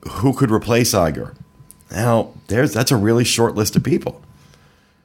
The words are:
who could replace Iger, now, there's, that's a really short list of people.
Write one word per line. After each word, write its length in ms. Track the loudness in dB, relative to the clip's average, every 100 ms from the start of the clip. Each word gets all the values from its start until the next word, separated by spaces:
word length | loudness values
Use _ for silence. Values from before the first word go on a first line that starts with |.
| -14
who 240 | -2 -2
could 160 | 0 0
replace 440 | 0 0 0 2
Iger, 420 | 2 0 -2 -10 -16 -20 -20 -20 -20 -12
now, 400 | -4 0 0 0 -10 -4
there's, 260 | 0 0
that's 180 | 0 0
a 40 | 2
really 300 | 2 2 2
short 280 | 0 0
list 220 | 0 0 0
of 80 |
people. 380 | 0 -2 -4 -12 -20 -20 -20 -20 _ _ _ _